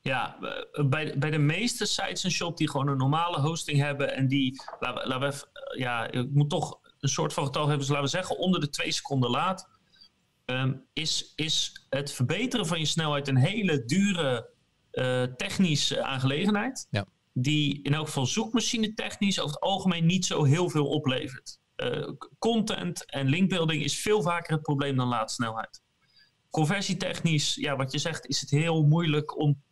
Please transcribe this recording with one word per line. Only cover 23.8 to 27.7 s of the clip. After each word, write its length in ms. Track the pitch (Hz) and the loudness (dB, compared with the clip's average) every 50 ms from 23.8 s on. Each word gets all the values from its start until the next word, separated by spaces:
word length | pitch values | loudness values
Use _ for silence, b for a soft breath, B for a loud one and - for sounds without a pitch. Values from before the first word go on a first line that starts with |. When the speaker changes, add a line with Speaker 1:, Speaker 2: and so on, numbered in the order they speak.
| - | 0
Speaker 1:
is 180 | 147 - - | -2 -4 -2
veel 200 | - 220 214 214 | 2 2 2 4
vaker 320 | - 175 175 170 - - 160 | 4 2 0 -2 0 -2 -2
het 80 | 156 | -2
probleem 360 | 156 - 147 139 143 139 135 | 0 0 0 0 0 0 2
dan 100 | 127 123 | 0 2
laadsnelheid. 760 | 123 123 113 110 - - - 120 113 110 113 107 - - - _ _ _ b b b b b b b b b _ _ | 2 0 0 -2 -2 -2 -4 -4 -2 -2 -6 -8 -10 -14 -20 _ _ _ b b b b b b b b b _ _
Conversietechnisch, 1040 | - - 156 147 202 202 196 - 185 - 185 - - - - 165 160 147 - - - | 0 0 2 2 2 -2 -2 -4 -4 -4 -4 -6 -6 -2 0 2 2 2 2 0 -2
ja, 200 | - - 147 | -2 -2 -2